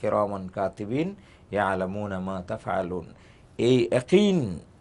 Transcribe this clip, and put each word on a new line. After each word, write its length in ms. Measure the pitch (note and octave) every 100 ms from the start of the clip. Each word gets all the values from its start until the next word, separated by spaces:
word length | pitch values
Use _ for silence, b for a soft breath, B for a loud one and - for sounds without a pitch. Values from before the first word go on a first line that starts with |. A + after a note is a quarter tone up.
কিরামান 480 | A2 G#2 G2+ G2 F#2
কাতিবিন 680 | G2 F#2+ - G#2 C3 F3 G3+ B B -
ইয়ালামুনা 680 | G2 G2 F#2+ F#2 G#2 G#2 F#2+
মা 220 | F#2+ F#2+ F2+
তাফআলুন। 680 | A2 G#2 F#2 F2+ F2+ - b b b b -
এই 280 | A#2 B2+ A#2
ইয়াকিন, 720 | A#2+ - F#3 G#3 F#3 A2 E2+ - -